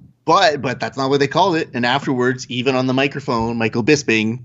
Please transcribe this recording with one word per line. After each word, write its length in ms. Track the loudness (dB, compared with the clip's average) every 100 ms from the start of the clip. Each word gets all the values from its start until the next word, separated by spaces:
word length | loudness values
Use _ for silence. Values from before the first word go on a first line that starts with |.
| -20 _
But, 380 | 0 4 4 2
but 180 | -2 -4
that's 160 | -6 -4
not 140 | 0
what 100 | 2
they 80 | 2
called 280 | 2 2 0
it. 120 | -4
And 120 | -2 0
afterwards, 600 | 0 0 0 0 -2 -6
even 260 | -4 0 0
on 100 | 2
the 60 |
microphone, 640 | 2 0 -2 -4 -2 -2 -2
Michael 260 | -2 0
Bisping, 600 | 2 2 2 0 0 -4